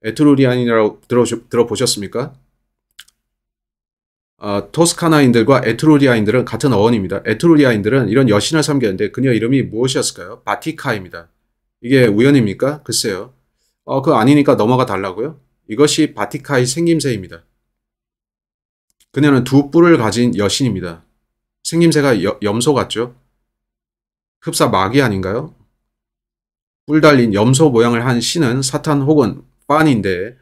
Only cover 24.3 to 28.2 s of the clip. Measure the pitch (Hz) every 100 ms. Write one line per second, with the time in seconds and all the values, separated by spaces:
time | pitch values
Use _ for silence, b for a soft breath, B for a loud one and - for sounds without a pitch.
24.3 | _ - 147 147 104 95 131 131 98 92
25.3 | 110 156 _ _ _ _ _ _ _ _
26.3 | _ _ _ _ _ - 156 151 143 117
27.3 | 98 113 131 160 117 120 120 123 120